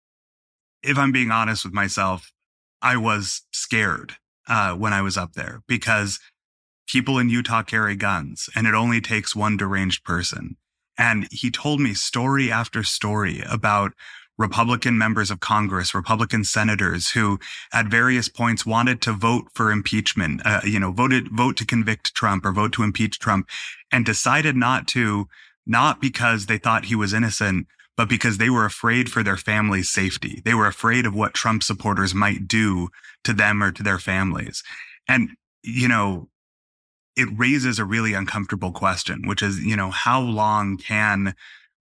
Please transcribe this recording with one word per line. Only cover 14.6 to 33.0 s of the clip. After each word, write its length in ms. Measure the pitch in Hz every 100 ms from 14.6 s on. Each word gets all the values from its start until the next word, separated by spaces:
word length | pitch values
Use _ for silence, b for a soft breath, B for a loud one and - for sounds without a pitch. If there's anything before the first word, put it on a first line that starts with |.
| 117 120 127 117
members 320 | 110 110 98
of 100 | 98
Congress, 540 | - 107 104 92 85
Republican 500 | 101 87 110 113 113
senators 680 | 104 110 107 104 92 87 -
who 280 | 120 107 98 B B B
at 140 | 117 107
various 420 | 117 123 123 113
points 380 | - 117 110 113
wanted 340 | 113 123 123
to 120 | 120
vote 320 | 107 117 120 -
for 180 | - 110
impeachment, 680 | 107 101 107 - - 82 67
uh, 160 | 107 104
you 160 | 101 104
know, 140 | 95
voted, 380 | 90 127 131 123
vote 240 | 107 127 123
to 80 |
convict 500 | 110 120 107 107 -
Trump 300 | - 110 98
or 80 | 98
vote 200 | 92 107
to 100 | -
impeach 360 | 107 104 110 -
Trump, 300 | - 98 - B B B B
and 140 | 131
decided 520 | 113 107 127 143 151 131
not 300 | 120 127 -
to, 380 | 127 113 104 98 B B B -
not 360 | 117 147 -
because 420 | 135 - 120 113
they 140 | 101 107
thought 280 | 117 113 104
he 80 |
was 200 | 113 101
innocent, 520 | 107 113 - 104 92 - b b -
but 140 | 107
because 260 | 117 120 98
they 140 | 117
were 160 | 123 107
afraid 440 | - 117 120 120
for 120 | 117
their 160 | 101 92
family's 500 | - 107 107 95 87
safety. 540 | - 95 - - -
They 80 | 107
were 140 | 117 104
afraid 400 | - 113 123 117
of 80 |
what 180 | 101 104
Trump 300 | - 120 110
supporters 520 | - 104 - 98 95
might 320 | 92 104 98 95
do 440 | 110 107 92 87 B